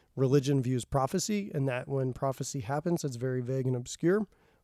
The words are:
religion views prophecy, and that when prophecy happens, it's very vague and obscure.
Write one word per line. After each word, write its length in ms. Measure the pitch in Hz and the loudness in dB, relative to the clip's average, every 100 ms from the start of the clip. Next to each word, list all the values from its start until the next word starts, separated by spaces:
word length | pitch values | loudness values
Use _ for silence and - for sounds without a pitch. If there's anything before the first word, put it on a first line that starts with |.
| _ - | _ 0
religion 480 | 131 143 135 139 | 4 4 4 2
views 220 | 123 127 - | 2 0 0
prophecy, 640 | 143 135 190 - 208 202 | 0 0 0 0 -2 -2
and 160 | 156 135 | -2 -2
that 180 | 123 139 | -2 -2
when 240 | 139 131 | -2 -2
prophecy 480 | 120 135 131 131 139 | -2 -4 -2 -6 -6
happens, 420 | 104 143 170 170 | -4 -2 0 -2
it's 120 | 147 120 | -2 -4
very 260 | 131 127 | -2 -2
vague 260 | 123 135 131 | -2 0 0
and 80 | 123 | 0
obscure. 500 | 127 - 165 202 208 _ _ _ | -2 -2 2 2 0 _ _ _